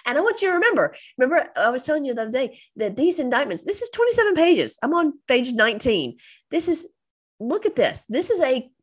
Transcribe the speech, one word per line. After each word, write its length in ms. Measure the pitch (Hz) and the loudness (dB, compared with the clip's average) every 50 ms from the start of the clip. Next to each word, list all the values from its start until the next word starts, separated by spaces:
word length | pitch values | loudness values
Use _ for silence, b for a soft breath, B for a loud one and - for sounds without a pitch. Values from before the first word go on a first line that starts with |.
| B | B
And 120 | 240 254 | -2 -2
I 40 | 302 | 0
want 200 | 381 466 427 427 | 0 0 0 0
you 80 | 392 381 | 0 0
to 60 | 349 | 0
remember, 380 | 339 427 466 381 208 151 B B B B B B | 2 2 2 2 2 0 B B B B B B
remember 320 | - 254 269 339 320 - - - | -2 0 2 2 0 0 0 -2
I 140 | - 196 233 | 0 0 0
was 140 | 247 254 - | 0 -2 -2
telling 220 | - 302 311 277 | -2 -2 -2 -2
you 80 | 269 233 | -4 -4
the 100 | 226 220 | -6 -6
other 80 | 220 | -4
day 280 | 240 254 262 B B B B B _ | -4 -4 -4 B B B B B _
that 220 | - 214 202 208 | -6 -6 -4 -2
these 220 | 254 302 359 349 320 | 0 0 0 0 0
indictments, 440 | 262 247 240 240 285 214 175 160 - | -2 0 0 0 0 -2 -4 -6 -6
this 180 | - 415 - | -6 -4 -4
is 80 | 480 480 | -6 -4
twenty-seven 460 | - - 466 494 466 480 427 415 359 | -2 0 0 2 2 2 2 2 2
pages. 420 | 302 330 349 339 196 139 - - - 226 | 4 4 4 4 4 2 -2 -4 -4 -2
I'm 100 | 277 330 | 0 0
on 200 | 339 330 294 - - _ | 2 0 0 -2 -4 _
page 260 | - 247 254 247 254 240 | 0 0 2 0 0 0
nineteen. 640 | 220 214 233 - 214 - 254 214 170 135 120 117 B B B B B B _ | 2 2 2 2 0 0 0 0 0 -2 -4 -8 B B B B B B _
This 160 | 294 330 - | -4 -2 0
is, 200 | 349 320 330 349 - _ _ _ _ _ _ _ _ _ - | -2 -2 -4 -6 -12 _ _ _ _ _ _ _ _ _ -10
look 260 | 214 240 339 427 - | -6 -4 -4 -2 -2
at 100 | 415 - | -2 0
this. 300 | 254 185 - - - - - | 2 0 0 0 -4 -8 -4
This 200 | 214 294 349 - | -4 -2 0 0
is 100 | 440 349 | 0 2
a, 280 | 311 262 262 247 254 - _ _ | 2 2 0 -2 -4 -8 _ _